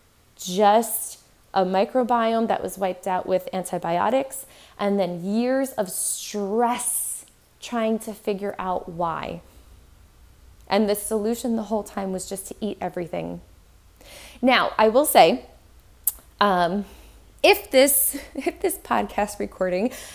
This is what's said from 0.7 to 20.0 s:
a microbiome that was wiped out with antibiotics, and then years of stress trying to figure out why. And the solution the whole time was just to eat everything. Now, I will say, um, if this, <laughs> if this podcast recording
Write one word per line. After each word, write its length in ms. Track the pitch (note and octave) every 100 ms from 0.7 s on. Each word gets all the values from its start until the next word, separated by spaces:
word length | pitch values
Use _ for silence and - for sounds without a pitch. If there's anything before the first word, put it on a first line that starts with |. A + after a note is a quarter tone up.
| G#3+ A3+ - - - _ _ _
a 100 | F#3+
microbiome 840 | F#3 F#3 G#3 C4 A#3+ A#3+ A3+ A3+ A3+
that 160 | G#3
was 140 | - F#3
wiped 300 | F#3+ F#3 -
out 180 | F#3 -
with 220 | F#3 -
antibiotics, 920 | F#3+ F3 F3+ E3+ F3 G3+ C4 C4+ - - - - -
and 200 | G3+ G3+
then 240 | F3+ F3
years 480 | F3+ G#3+ B3 C4 C4+
of 160 | - F#3
stress 1400 | - - - - G#3 G3+ G#3+ A#3+ A#3 - - - - - _ _ _
trying 380 | - A#3+ A3 A3
to 140 | A3
figure 420 | G3+ - G3 G3 -
out 320 | F#3 F3+ -
why. 520 | E3 E3+ D#3 - E3+ - - - - - - - - - - - - -
And 220 | G3+ G#3+
the 60 | G#3
solution 600 | - A3 G#3 A#3 B3 A3+
the 80 |
whole 200 | G3+ G#3+
time 280 | G3+ - G3
was 160 | F#3 F#3
just 200 | F#3+ -
to 80 | -
eat 180 | G#3 -
everything. 600 | F#3 F3+ E3+ F3 E3 F3 - - - - - - - - - -
Now, 320 | B3 A#3 E3+ -
I 120 | A3
will 160 | A3+ D4+
say, 400 | - E3 B3+ - - - - - - - - - -
um, 440 | G#3 F3+ E3+ G3 F#3+ - - - - -
if 260 | D#4 G4 -
this, 480 | C4 C#4 - - C#4 -
<laughs> 80 | -
if 240 | D4 E4
this 160 | F#4+ -
podcast 640 | - A3 G#3 - G3+ -
recording 520 | G3+ - F#3 F3+ A#3 -